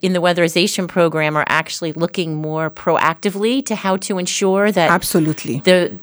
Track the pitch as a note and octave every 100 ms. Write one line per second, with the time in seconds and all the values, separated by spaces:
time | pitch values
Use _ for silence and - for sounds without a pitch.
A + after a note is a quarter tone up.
0 | F#3+ F3+ F3 F3 E3+ E3 G3 - F3 F#3
1 | E3 D#3 D3+ D3+ - D#3 D#3+ - E3 D#3+
2 | E3+ F#3+ D#3+ D#3 D#3 D#3 D#3+ D#3 - D#3+
3 | D#3 D#3+ G#3 G3 A3 C4 C4 A3 F#3+ F#3+
4 | - F#3+ F3 - G3 F#3+ G#3 F#3 E3 F3
5 | - F3+ D#3 D3+ - C3 F#3 F#3 E3+ F3+